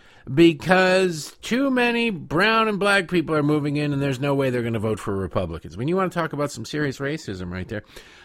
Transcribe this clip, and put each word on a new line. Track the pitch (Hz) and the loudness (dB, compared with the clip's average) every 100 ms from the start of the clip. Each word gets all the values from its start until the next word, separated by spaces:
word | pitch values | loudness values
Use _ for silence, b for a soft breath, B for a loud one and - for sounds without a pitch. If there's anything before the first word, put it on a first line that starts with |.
| b b - | b b -4
because | 139 170 151 165 185 185 185 185 160 - - | 6 6 6 2 4 6 4 2 -2 -10 -12
too | - 233 277 | -4 0 2
many | 254 240 233 233 | 2 2 2 0
brown | 175 127 143 208 226 220 | -4 -4 0 2 4 2
and | 202 | 2
black | 202 202 165 | 2 2 2
people | 180 151 156 | 0 2 2
are | |
moving | 147 151 147 147 | 2 2 0 -2
in | 147 | 0
and | 139 | 0
there's | 139 131 | -2 0
no | 143 | 0
way | 139 135 | 0 0
they're | 123 | 0
gonna | 117 113 | -2 -2
vote | 110 107 | -2 -2
for | - | -4
Republicans. | 98 92 107 90 82 80 85 | -4 -2 -2 -4 -6 -12 -8
When | 135 | -2
you | |
wanna | 185 180 | 0 -2
talk | 175 160 | -2 -6
about | 143 147 | -4 -6
some | - | -6
serious | 113 151 147 123 | -8 -4 -4 -4
racism | 139 160 - 92 90 | -6 -6 -8 -10 -8
right | 90 90 | -8 -8
there, | 107 - B B B | -10 -12 B B B